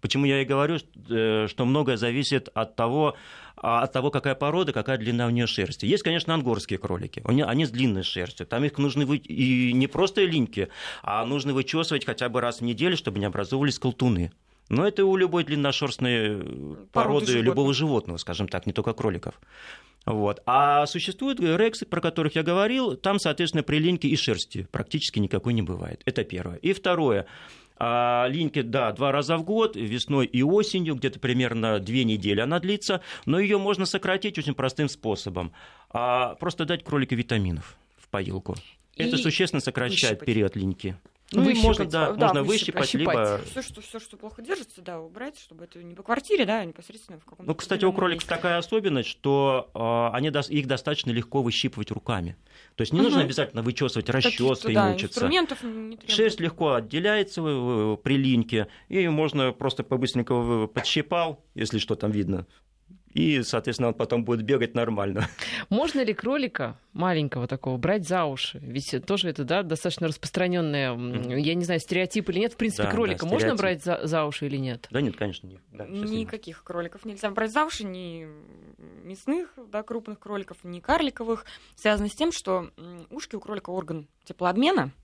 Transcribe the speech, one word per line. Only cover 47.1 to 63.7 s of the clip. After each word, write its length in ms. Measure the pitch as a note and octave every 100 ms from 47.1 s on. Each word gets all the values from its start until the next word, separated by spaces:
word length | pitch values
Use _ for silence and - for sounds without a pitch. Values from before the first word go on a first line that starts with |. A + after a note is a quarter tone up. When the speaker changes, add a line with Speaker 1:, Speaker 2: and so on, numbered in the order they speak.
| E3
Speaker 2:
в 40 |
каком-то 220 | _ - F3+
Speaker 1:
Ну, 60 | D#3+
кстати, 300 | - G3 F#3+
у 20 |
Speaker 2:
определённом 80 | F#3+
Speaker 1:
кроликов 240 | F#3 E3
Speaker 2:
месте. 120 | - E3
Speaker 1:
такая 220 | F3+ E3+
особенность, 500 | E3+ A3 G3+ C#3 A2+
что, 640 | - C#3 C#3 C#3 C3 -
а, 380 | - A2+ A#2 A#2
они 160 | A#2 D3+
дос-, 200 | C#3+ C#3
их 180 | D3 C3+
достаточно 420 | C3 - D3 -
легко 300 | A#2 A2+ C#3
выщипывать 480 | A#2+ A2+ C3 A#2 G#2+
руками. 460 | G#2+ - G#2+ E2+ F2+ _ - - -
То 60 |
есть 100 | A2+
не 80 | D#3+
Speaker 2:
Мгм. 60 | C#4
Speaker 1:
нужно 160 | C#4+
обязательно 400 | C3+ C3+ C#3+ -
вычесывать, 460 | A#2 A#2 C3 A#2 G#2
Speaker 2:
Каких-то, 360 | B2+ - -
Speaker 1:
расчёской 300 | B2 B2+ A2
Speaker 2:
да, 140 | A2 -
Speaker 1:
мучиться. 160 | F#2+ G3+ -
Speaker 2:
инструментов 440 | A#3 F4+ E4+ C4+
не 320 | B3 A3 A3 A3+
требуется. 200 | - -
Speaker 1:
Шерсть 240 | A3 G#3+
легко 320 | E3 D#3+ D#3+
отделяется 680 | B2+ G#2+ C#3+ F#3+ G#3+ G3+ -
в, 40 | D#3+
в, 500 | C#3 B2 A#2+ G#2+ G#2+
при 220 | - C#3
линьке, 500 | C3+ B2 A#2 A2+ G2+ - _
и 80 | F#3
её 140 | F3
можно 420 | D3+ D#3 D3 C3
просто 300 | - C3+ B2
по-быстренькому 840 | C3 C3 B2+ - A#2+ B2 A#2 A#2 A2
в-, 20 |
подщипал, 800 | - - - D3+ F3 E3 D3+ _ -
если 220 | A2 A2
что 160 | - G#2+
там 160 | G#2
видно. 340 | G#2+ F#2 F#2+ F2 _ _ _ _ F3+ _
И, 300 | - D#3+ C#3+
соответственно, 460 | A#2 A#2 A#2+